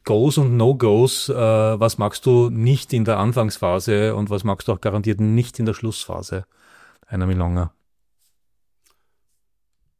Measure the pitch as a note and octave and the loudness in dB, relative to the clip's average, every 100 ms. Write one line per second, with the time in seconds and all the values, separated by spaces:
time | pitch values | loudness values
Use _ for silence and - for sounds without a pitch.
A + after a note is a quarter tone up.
0 | - G#2+ C3+ D3+ C3+ A#2+ A2+ C3+ A#2+ G#2 | -2 2 2 2 2 4 4 4 4 4
1 | B2+ - - B2 A2+ A2 A2 A2 A2+ - | 4 0 -6 -2 2 2 2 2 0 0
2 | G#2 - - B2 A#2+ A#2 A#2 C3+ - B2 | -4 -2 2 4 2 0 0 0 0 -2
3 | A2 G#2 G#2 A#2+ A2 - F#2+ F2+ F#2+ G#2 | 0 0 0 0 -2 -2 -2 -2 0 0
4 | G#2+ G#2+ G#2 G#2 G#2 G2 - G2+ G#2+ G2+ | 0 -2 -4 -4 -4 -4 -4 -4 -2 -2
5 | G#2 G2+ G#2+ A#2 A#2+ - A2+ G#2 A2+ - | -2 0 2 2 0 -4 -6 -4 -8 -8
6 | - F#2 F#2 F#2+ F#2 _ _ _ _ _ | -10 -12 -10 -10 -12 _ _ _ _ _
7 | _ G2 F#2 F#2 F2 F2 F2 - _ _ | _ -4 -2 -2 -2 -2 -4 -8 _ _
8 | _ _ _ _ _ _ _ _ _ _ | _ _ _ _ _ _ _ _ _ _
9 | _ _ _ _ _ _ _ _ _ _ | _ _ _ _ _ _ _ _ _ _